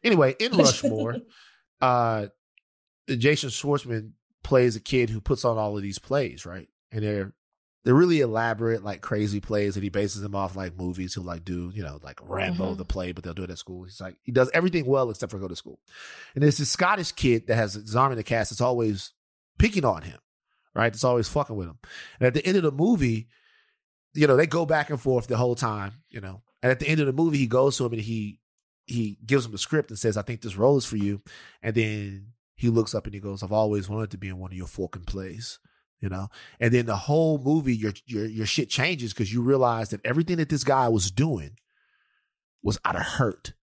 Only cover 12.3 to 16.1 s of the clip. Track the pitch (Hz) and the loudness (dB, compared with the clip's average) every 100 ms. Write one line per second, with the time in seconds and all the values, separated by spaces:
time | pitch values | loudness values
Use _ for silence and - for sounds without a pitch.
12.3 | 92 95 87 95 95 87 95 90 87 90 | -4 -2 -2 -4 -6 -6 -4 -4 -8 -10
13.3 | 82 90 87 - 90 90 - 92 - - | -10 -10 -12 -14 -16 -16 -16 -16 -12 0
14.3 | 123 127 160 180 175 131 135 123 107 110 | 4 4 4 2 0 2 2 2 -4 -8
15.3 | 98 92 85 - - _ - - | -8 -8 -10 -14 -20 _ -20 -18